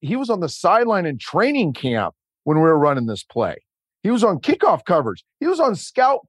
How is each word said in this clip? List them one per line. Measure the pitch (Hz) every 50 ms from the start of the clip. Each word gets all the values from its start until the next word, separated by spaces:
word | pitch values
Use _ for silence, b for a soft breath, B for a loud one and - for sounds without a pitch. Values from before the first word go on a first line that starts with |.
he | - 143 220
was | 262 277 233
on | 220 185
the | 170 147
sideline | - - - 175 208 226 247 233 214 190 175
in | 156 139 113
training | - - - 175 226 277 294 269 208 151 120
camp | - - 127 117 110 98 80 - _ _ _ _ _ _
when | 147 156 156
we | 160
were | 165 160 151
running | 143 147 139 131 117
this | 113 104 95 -
play. | - - 120 107 87 71 - - _ _ _ _ _ _ _ -
He | 208
was | 247 233 220
on | 214 180 127
kickoff | - - - - 427 370 180 - -
coverage. | - 180 156 131 110 92 - _ _ _ _
He | 285
was | 339 370 320
on | 311 254 202
scout | 147 - - - 254 254 262 277 - -